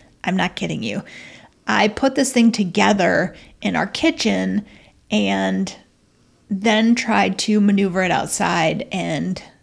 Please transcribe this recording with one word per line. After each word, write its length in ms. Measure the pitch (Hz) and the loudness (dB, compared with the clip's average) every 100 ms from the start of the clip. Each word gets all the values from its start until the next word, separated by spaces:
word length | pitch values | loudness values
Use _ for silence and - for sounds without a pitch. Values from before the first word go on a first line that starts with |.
| - - | -20 -8
I'm 120 | 180 185 | -4 -2
not 200 | 180 - | -2 -4
kidding 280 | 190 - | -6 -6
you. 200 | 110 107 - - - - - _ - | -4 -6 -8 -18 -20 -20 -20 _ -4
I 200 | 214 - | 0 0
put 260 | - 269 269 | 0 -2 0
this 180 | 262 | 0
thing 180 | 247 233 | 4 4
together 840 | 220 185 202 196 202 180 170 180 - - - | 2 -2 2 2 4 2 2 -2 -6 -20 -8
in 140 | 208 160 | -4 -2
our 120 | 190 | -4
kitchen 800 | - 320 320 220 190 185 202 208 - - _ - | 0 -2 0 -2 0 0 -2 -6 -20 -20 _ -4
and 640 | 214 196 196 190 190 190 - _ _ _ _ _ _ - | -2 0 0 0 -2 -4 -8 _ _ _ _ _ _ -8
then 460 | 196 226 214 226 240 | -2 2 4 4 2
tried 420 | 226 202 190 196 | 2 2 2 -2
to 200 | - 214 | 0 4
maneuver 400 | 202 202 196 180 | 4 4 2 0
it 80 | 180 | 0
outside 760 | 160 - - 175 170 160 160 - | 0 -2 -2 0 2 0 -2 -6
and 500 | 190 170 151 175 180 - - | -6 -4 -4 -4 -6 -10 -20